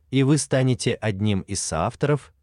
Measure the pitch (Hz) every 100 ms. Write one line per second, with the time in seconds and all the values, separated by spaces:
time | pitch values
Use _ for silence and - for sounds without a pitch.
0 | _ 131 135 151 - 135 127 120 127 -
1 | 110 98 107 98 - 95 - 80 98 -
2 | 143 147 - _